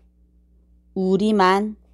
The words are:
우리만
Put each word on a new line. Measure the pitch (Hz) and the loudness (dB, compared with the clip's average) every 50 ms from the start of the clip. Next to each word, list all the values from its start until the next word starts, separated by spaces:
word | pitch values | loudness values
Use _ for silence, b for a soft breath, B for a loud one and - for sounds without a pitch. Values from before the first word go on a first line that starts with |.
| _ _ _ _ _ _ _ _ _ _ _ _ _ _ _ _ _ _ _ | _ _ _ _ _ _ _ _ _ _ _ _ _ _ _ _ _ _ _
우리만 | 196 185 185 190 185 208 214 220 202 185 185 190 196 208 214 214 - _ _ | -6 -2 -2 0 0 0 0 0 2 2 2 2 0 -2 -4 -8 -14 _ _